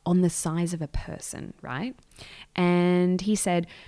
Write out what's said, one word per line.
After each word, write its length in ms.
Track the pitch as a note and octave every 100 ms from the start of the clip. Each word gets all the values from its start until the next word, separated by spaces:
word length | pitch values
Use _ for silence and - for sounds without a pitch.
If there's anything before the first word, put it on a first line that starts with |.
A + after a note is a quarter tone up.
| F3
on 160 | F3+
the 80 | F3
size 440 | - D#3+ E3 F3
of 80 | E3+
a 60 | D#3
person, 680 | - - - - - - -
right? 340 | - C3 A#3+ - - - - - - -
And 680 | F3+ F3 F3+ F3+ F3+ F3+
he 140 | G3 G#3
said, 320 | F#3+ F3 E3+ -